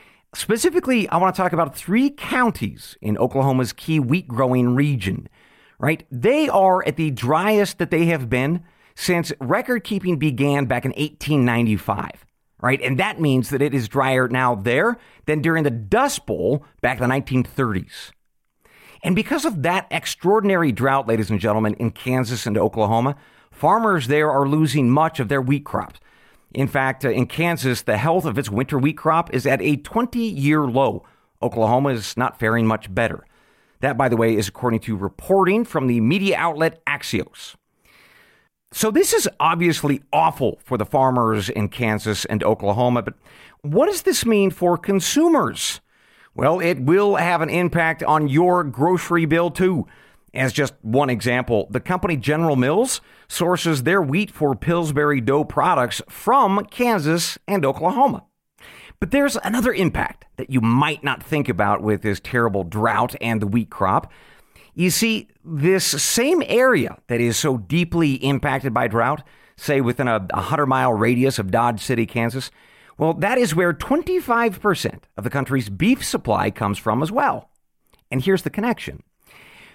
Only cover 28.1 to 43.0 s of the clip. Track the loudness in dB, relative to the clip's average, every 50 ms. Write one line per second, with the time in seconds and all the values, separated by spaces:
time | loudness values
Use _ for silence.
28.1 | 0 0 0 -2 -4 -4 -4 -2 -2 -4 -2 -2 -2 0 0 0 -2 -2 -2 0
29.1 | 0 0 0 0 -4 -2 0 0 0 0 2 0 0 0 -2 -4 -2 -2 -2 0
30.1 | -2 -4 -4 -4 -4 -2 0 2 2 2 2 0 2 2 2 2 0 -4 -10 _
31.1 | _ _ _ _ _ -6 -6 -4 0 0 2 4 4 4 2 2 0 -2 -6 -8
32.1 | -4 -4 -4 -4 -2 -2 0 0 2 2 2 2 0 0 -4 -6 -4 -2 -2 -2
33.1 | -4 -8 -14 _ _ _ _ _ _ _ _ _ _ -4 -4 -4 0 0 0 2
34.1 | 2 2 4 2 2 2 0 -4 -6 -4 -2 -2 -2 -2 -2 -4 -6 -4 -4 -6
35.1 | -8 -10 -2 0 2 2 4 2 2 0 -2 -2 -4 -2 0 0 0 2 2 2
36.1 | 2 2 2 0 0 0 0 -2 -2 0 -2 -2 -2 -4 -6 -6 -6 -6 -6 -6
37.1 | -4 -4 -4 -6 _ -20 -20 -20 -20 _ _ _ _ _ _ _ _ _ _ _
38.1 | _ _ _ _ _ _ _ _ _ _ _ _ -6 -2 -2 0 0 -2 -4 0
39.1 | 0 0 0 -2 -4 0 0 0 2 2 2 0 0 0 0 -2 -2 -2 -4 -2
40.1 | 0 2 2 2 0 0 -2 -4 -4 _ _ -6 -4 -4 -4 -2 0 2 2 2
41.1 | 2 2 2 2 2 0 -2 -4 -4 -4 -4 -4 -4 -2 -2 0 0 -2 -2 -2
42.1 | -4 -4 -4 -4 -4 -2 0 0 0 0 0 -2 0 2 2 2 2 0